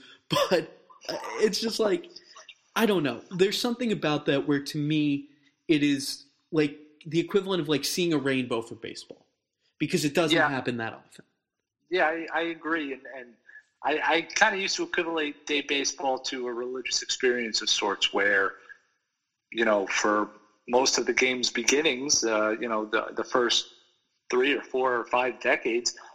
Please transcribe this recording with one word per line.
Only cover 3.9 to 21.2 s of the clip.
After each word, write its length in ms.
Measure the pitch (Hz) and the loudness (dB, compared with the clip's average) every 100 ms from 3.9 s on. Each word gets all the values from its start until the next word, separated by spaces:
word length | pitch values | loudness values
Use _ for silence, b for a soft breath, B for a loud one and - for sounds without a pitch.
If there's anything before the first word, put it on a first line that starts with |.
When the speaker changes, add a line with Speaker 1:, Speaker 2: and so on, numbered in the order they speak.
Speaker 1:
about 340 | 180 156 147 156 | 0 0 0 2
that 200 | 139 139 | 0 2
where, 160 | 143 | 0
to 160 | 143 151 | -2 -4
me, 520 | 147 156 147 143 B B B _ - | 0 0 0 -2 B B B _ 0
it 160 | 151 | 2
is, 440 | 147 139 - - - _ _ | 4 2 -2 -10 -16 _ _
like, 260 | 160 147 - - - | 2 2 -2 -18 -20
the 140 | 160 165 | -4 -2
equivalent 420 | 170 202 190 180 | 0 0 0 0
of, 80 | 151 | 2
like, 160 | 143 | 0
seeing 280 | - - 170 | 0 0 2
a 60 | 151 | 2
rainbow 440 | 135 131 120 117 | 2 0 0 -4
for 140 | 113 110 | -6 -12
baseball 500 | - - - - _ _ _ _ _ - | -14 -14 -16 -20 _ _ _ _ _ -6
because 240 | 151 180 | -2 0
it 100 | 147 | 2
doesn't 220 | 180 160 165 | 2 4 4
Speaker 2:
Yeah. 120 | 147 | 2
Speaker 1:
happen 280 | 135 131 120 | 0 -2 -4
that 180 | 113 | -6
often. 300 | - - - - _ _ _ _ _ _ | -8 -18 -20 -20 _ _ _ _ _ _
Speaker 2:
Yeah, 160 | 180 156 | 0 2
I, 200 | 165 165 | 0 -4
I 80 | 156 | -4
agree. 500 | 170 160 151 165 143 | -4 -4 -4 -4 -4
And, 100 | 127 127 131 | -8 -12 -16
and 160 | 120 110 B B B _ | -18 -20 B B B _
I, 140 | 135 151 | -2 0
I 200 | - 165 | 2 0
kinda 340 | 165 - 214 196 | 0 2 2 2
used 200 | 196 - | -2 -4
to 80 | |
equivalent 500 | 170 - 165 165 147 143 | -2 -2 -2 -2 -4 -6
day 160 | - 147 | -4 -4
baseball 560 | 143 143 135 - 139 131 | -2 -2 -2 -4 -4 -4
to 260 | - 131 123 | -4 -6 -6
a 60 | |
religious 500 | 120 123 127 - - | -6 -6 -8 -4 -4
experience 580 | - - 127 123 113 104 | -4 0 2 2 -2 -2
of 80 | 107 | 0
sorts 460 | - 104 95 - | 0 0 0 0
where, 400 | 101 101 98 98 - B B B B _ _ _ _ _ | 2 2 2 2 -4 B B B B _ _ _ _ _
you 140 | 113 | 0
know, 240 | 113 104 95 | 4 4 2
for 420 | - 107 104 101 - _ _ - | 0 2 2 0 -6 _ _ 0
most 280 | 123 131 - | 2 4 2
of 80 | |
the 80 | 120 | 2
game's 380 | 113 | 2